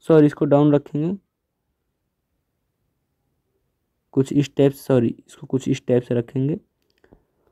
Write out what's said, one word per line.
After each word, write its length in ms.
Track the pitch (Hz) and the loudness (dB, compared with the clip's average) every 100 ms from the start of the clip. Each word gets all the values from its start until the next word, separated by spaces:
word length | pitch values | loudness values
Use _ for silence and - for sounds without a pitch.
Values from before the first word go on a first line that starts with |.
सॉरी, 260 | - 160 147 | 2 4 4
इसको 180 | - | 2
डाउन 280 | 135 143 147 | 0 2 4
रखेंगे 440 | 143 - 147 165 202 _ _ _ _ _ _ _ _ _ _ _ _ _ _ _ _ _ _ _ _ _ _ _ _ _ _ _ _ _ | 2 -2 -6 -6 -8 _ _ _ _ _ _ _ _ _ _ _ _ _ _ _ _ _ _ _ _ _ _ _ _ _ _ _ _ _
कुछ 200 | 135 135 | -4 -2
इस 240 | 143 139 - | -2 -4 0
टाइप 160 | 139 | -2
से, 60 | 139 | -2
सॉरी, 360 | - 127 113 - _ | -2 0 0 -6 _
इसको 180 | - - | -20 -10
कुछ 220 | 135 - | -8 -4
इस 180 | 135 - | -6 -2
टाइप 160 | 123 | -2
से 120 | - | -2
रखेंगे 420 | 120 113 131 139 185 - _ _ _ _ _ _ _ _ | -6 -4 -6 -6 -6 -12 _ _ _ _ _ _ _ _